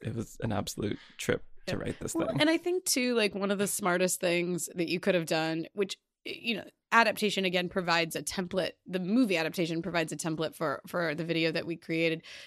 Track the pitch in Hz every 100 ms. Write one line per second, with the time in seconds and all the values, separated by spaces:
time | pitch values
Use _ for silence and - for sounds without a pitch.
0 | 110 113 - - 117 104 - - 104 -
1 | - - - - - - - - - -
2 | - 330 330 - 302 330 349 370 - 269
3 | 247 233 208 202 196 196 202 - 202 180
4 | 185 - 180 175 175 175 - 180 165 170
5 | 202 180 160 160 160 160 160 202 196 -
6 | _ _ - - 233 208 - _ _ 233
7 | 220 185 214 190 185 180 175 196 175 170
8 | 165 156 147 - 180 190 165 - - 185
9 | 180 233 233 165 160 190 165 165 175 170
10 | 160 151 170 156 156 - 156 131 - 175
11 | 165 151 165 165 160 160 - 165 - 165
12 | 165 165 - -